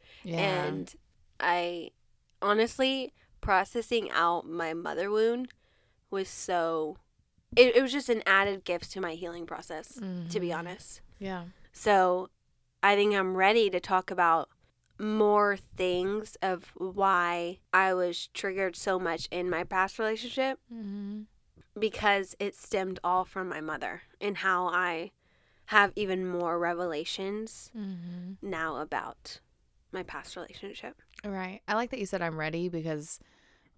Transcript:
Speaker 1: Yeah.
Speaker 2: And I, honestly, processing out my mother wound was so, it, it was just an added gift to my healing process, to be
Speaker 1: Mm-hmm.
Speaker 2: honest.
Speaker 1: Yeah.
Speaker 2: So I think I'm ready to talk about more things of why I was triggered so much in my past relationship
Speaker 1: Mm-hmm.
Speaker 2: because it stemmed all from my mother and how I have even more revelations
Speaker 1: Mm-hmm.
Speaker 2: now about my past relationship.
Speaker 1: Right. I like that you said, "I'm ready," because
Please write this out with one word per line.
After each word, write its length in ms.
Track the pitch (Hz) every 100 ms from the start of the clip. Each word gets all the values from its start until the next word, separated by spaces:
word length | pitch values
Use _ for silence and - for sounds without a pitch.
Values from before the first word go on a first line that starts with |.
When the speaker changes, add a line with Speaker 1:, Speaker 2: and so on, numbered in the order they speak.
| _ -
Speaker 1:
Yeah. 140 | 175 165
Speaker 2:
And 560 | 196 180 180 185 - - _ _ _ -
I, 520 | 160 175 175 175 - - _ _ _ _
honestly, 720 | 202 208 233 - 262 269 254 - _ _
processing 680 | - 190 196 240 226 233 -
out 380 | - 170 175 -
my 240 | 170 165
mother 380 | 165 170 151 202
wound 380 | 214 226 240 254 _ _ _ _ _ _
was 200 | 196 190
so, 680 | - - 180 165 165 156 - _ _ _ _ _
it, 220 | 240 254 233
it 60 |
was 100 | 262
just 160 | 277 247
an 140 | 220
added 400 | - 196 202 196
gift 260 | - 175 -
to 100 | 190
my 100 | 180 165
healing 280 | 175 170
process, 440 | 165 160 - 160 - 254
to 40 | 190 180 170 185
be 80 | 175
Speaker 1:
Mm-hmm. 100 | 160
Speaker 2:
honest. 420 | 170 185 - - - -
Speaker 1:
Yeah. 240 | 196 180 175 - -
Speaker 2:
So 560 | - 220 196 185 180 185 _ _ _ _ _
I 120 | 196 202
think 180 | 208
I'm 220 | 202 185 185
ready 320 | 190 226 208
to 120 | 180
talk 300 | - 185 -
about 380 | 185 170 165 - _ _ _ _ -
more 600 | 214 214 208 208 202 196 - -
things 600 | 185 180 190 208 214 -
of 320 | 190 180 -
why 840 | - 185 190 196 180 175 175 170 185 _
I 220 | 185 190
was 360 | 185 175 170 -
triggered 440 | - 196 190 190 175
so 220 | 202 185
much 300 | 180 165 -
in 200 | 180 180
my 120 | 165
past 360 | 175 190 190 -
relationship 600 | 220 220 240 262 262 262 _
Speaker 1:
Mm-hmm. 520 | 233 202 202 202 214 214 _ _ _ _ 208
Speaker 2:
because 560 | 214 - 214 196 185 -
it 140 | 202 -
stemmed 420 | - 202 190 185
all 220 | 175 180 180
from 200 | 190 180
my 100 | 151
mother 400 | 156 143 113 170 - _
and 200 | 202 180
how 300 | 190 180 180
I 440 | 180 180 165 190 - _ _ _ _ -
have 260 | 214 202
even 320 | 208 196 185 185
more 320 | 175 170 170
revelations 1120 | 175 175 175 151 175 - 190 214 220 - - 226
Speaker 1:
Mm-hmm. 580 | 196 180 175 175 180 190
Speaker 2:
now 360 | 202 165 160 143
about 640 | 156 123 - - - - _ _ _ _ _
my 100 | 185
past 320 | 175 143 - 185
relationship. 640 | - - 202 - - - _ -
Speaker 1:
Right. 380 | 208 196 185 196 -
I 60 |
like 160 | 214 240
that 80 | 262
you 80 | 190
said, 160 | 190
"I'm 160 | 170 160
ready," 320 | 156 165 180
because 500 | 170 160 151 151 - _ _ _ _ _